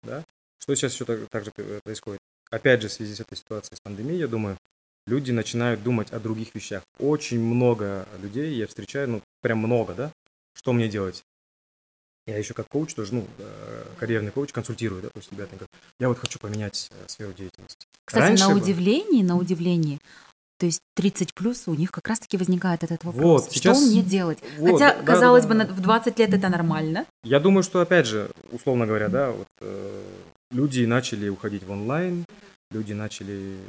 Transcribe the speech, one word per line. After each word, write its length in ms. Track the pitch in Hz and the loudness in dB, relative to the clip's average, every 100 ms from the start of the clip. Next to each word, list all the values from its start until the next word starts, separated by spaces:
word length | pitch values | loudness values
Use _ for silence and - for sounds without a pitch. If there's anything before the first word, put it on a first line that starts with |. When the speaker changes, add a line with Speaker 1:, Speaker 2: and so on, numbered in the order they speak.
Speaker 1:
Да? 220 | 113 131 160 _ _ _ | -12 -12 -14 _ _ _
Что 160 | - | -4
сейчас 180 | 139 131 | -2 -2
ещё 100 | - | -4
так, 240 | 120 113 110 | -6 -6 -6
также, 220 | 113 104 104 | -10 -10 -12
э, 240 | 101 104 | -12 -12
происходит? 340 | 104 107 - 98 _ _ _ | -10 -12 -12 -14 _ _ _
Опять 320 | 113 143 123 | -2 2 2
же, 60 | 107 | 0
в 40 | |
связи 220 | - 107 | -8 -10
с 60 | 104 | -12
этой 180 | 113 95 | -14 -16
ситуацией, 380 | - 107 - - | -12 -12 -12 -18
с 40 | |
пандемией, 380 | - 101 127 175 | -14 -10 -6 -4
я 80 | 143 | -2
думаю, 300 | 113 104 95 _ _ _ _ - | -2 -4 -6 _ _ _ _ -2
люди 240 | 127 131 | -2 0
начинают 520 | 117 104 120 120 110 | -2 -2 -2 0 0
думать 260 | 110 120 101 | 0 -2 -2
о 60 | 113 | -8
других 340 | 107 110 113 | -6 -6 -8
вещах. 280 | 107 - 98 - _ | -12 -10 -10 -12 _
Очень 420 | 139 151 - 120 | 0 0 0 -2
много 680 | 113 120 123 113 101 98 92 98 | 0 2 2 2 -2 -6 -10 -14
людей 320 | 98 110 156 | -10 -8 -6
я 120 | 131 104 | -6 -8
встречаю, 420 | - 104 139 139 | -10 -10 -6 -4
ну, 140 | 110 _ _ | -6 _ _
прям 160 | 120 113 | -2 0
много, 360 | 110 120 101 | 2 0 0
да? 180 | 90 147 - _ _ _ | -6 -10 -10 _ _ _
Что 180 | - - | -10 0
мне 160 | 120 113 | 0 0
делать? 340 | 101 95 - _ _ _ _ _ _ _ _ _ _ - | -2 -4 -8 _ _ _ _ _ _ _ _ _ _ -8
Я 100 | 107 | -6
ещё 160 | 104 | -6
как 120 | 113 107 | -8 -6
коуч 260 | 143 156 | -4 -4
тоже, 200 | - 101 | -6 -6
ну, 120 | 120 101 - | -6 -6 -14
э, 480 | 104 104 107 110 107 - | -16 -16 -14 -14 -14 -8
карьерный 320 | 113 113 104 | -2 -2 -2
коуч, 200 | 135 143 | -4 -6
консультирую, 500 | - - 113 113 92 | -6 -8 -6 -6 -6
да, 60 | 101 | -12
то 100 | - | -14
есть 120 | - | -18
ребята 180 | 98 98 | -14 -14
говорят: 180 | 98 95 _ _ _ | -14 -18 _ _ _
"Я 80 | 127 | -2
вот 100 | 120 | 0
хочу 200 | - - | -4 -8
поменять, 480 | 107 107 104 - - | -8 -6 -6 -8 -10
э, 140 | 98 98 | -16 -16
сферу 240 | - 107 | -12 -12
деятельности". 540 | 90 95 - 95 - - _ | -12 -14 -16 -20 -20 -20 _
Speaker 2:
Кстати, 180 | - 226 | -2 4
Speaker 1:
Раньше 240 | 175 190 190 | 6 6 6
Speaker 2:
на 60 | |
Speaker 1:
бы 60 | 202 | 4
Speaker 2:
удивление, 640 | 175 180 185 262 427 269 | 2 0 2 2 4 4
на 120 | 185 175 | 4 2
удивление, 640 | 185 175 170 175 151 143 _ - - _ _ _ | 0 -2 0 2 0 -2 _ -20 -20 _ _ _
то 80 | 175 | -2
есть 140 | 160 _ | -2 _
тридцать 380 | - 196 - 175 | 0 0 0 -4
плюс 340 | - 208 247 - | -2 -4 -2 -2
у 60 | |
них 160 | 151 185 | -2 -2
как 160 | - - | -4 -4
раз-таки 280 | 226 - 190 | -4 -2 -4
возникает 460 | 180 180 185 170 | 0 0 0 -2
этот 200 | 165 165 | -2 -6
вопрос: 380 | 170 117 165 147 | -6 2 6 6
Speaker 1:
Вот, 0 | |
Speaker 2:
"Что 100 | - | 4
Speaker 1:
сейчас 260 | - 185 269 277 | 2 6 6 8
Speaker 2:
мне 160 | 208 | 6
делать?" 360 | 185 190 170 151 - 147 | 4 2 0 -4 -8 0
Speaker 1:
вот, 140 | 165 | 4
Speaker 2:
Хотя, 240 | 165 - - | 6 6 4
Speaker 1:
да, 60 | |
Speaker 2:
казалось 420 | - - 247 247 | 4 6 10 8
Speaker 1:
да, 40 | 220 | 8
Speaker 2:
бы, 60 | |
Speaker 1:
да. 100 | 220 | 2
Speaker 2:
на... 80 | 220 | 2
в 80 | 185 | 0
двадцать 380 | 185 226 233 226 | 2 4 2 2
лет 160 | 214 | 4
это 140 | 196 190 | 4 2
нормально. 560 | 175 165 156 156 170 311 _ | 0 0 0 0 -2 -6 _
Speaker 1:
Я 160 | 117 139 | 2 4
думаю, 220 | 170 196 | 6 6
что, 180 | 185 185 | 4 2
опять 260 | 170 180 123 | 4 4 4
же, 240 | 107 101 - - | -2 -6 -12 -14
условно 340 | 120 - 127 113 | -6 0 2 2
говоря, 220 | 107 104 | 0 0
да, 220 | 123 135 | 0 0
вот, 180 | 104 101 _ | -4 -10 _
э, 440 | 104 98 98 101 98 95 92 _ _ | -14 -10 -10 -12 -14 -18 -20 _ _
люди 340 | 123 147 127 | -2 0 2
начали 440 | 113 120 127 107 101 | 2 2 0 -4 -4
уходить 340 | 98 107 101 | -4 -6 -8
в 80 | 92 | -8
онлайн, 560 | 101 107 147 180 175 170 - - _ _ | -8 -4 -4 -2 -6 -8 -16 -20 _ _
люди 220 | 110 101 | -8 -6
начали 640 | 104 107 - 98 98 98 95 | -6 -8 -10 -10 -10 -10 -12